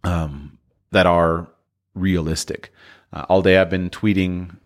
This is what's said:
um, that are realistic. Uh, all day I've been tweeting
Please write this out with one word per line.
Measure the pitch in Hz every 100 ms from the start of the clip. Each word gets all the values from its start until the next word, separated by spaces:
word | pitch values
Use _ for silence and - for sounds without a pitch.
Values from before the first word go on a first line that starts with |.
| 92
um, | 87 78 71 73 _ _ _ _
that | 101 90
are | 87 82 82 85 _ _ _ _
realistic. | - 95 90 78 80 - - - _ - - _
Uh, | 78 69
all | 92
day | 92 95
I've | 90
been | 92 90
tweeting | - 107 98 90 90 90 -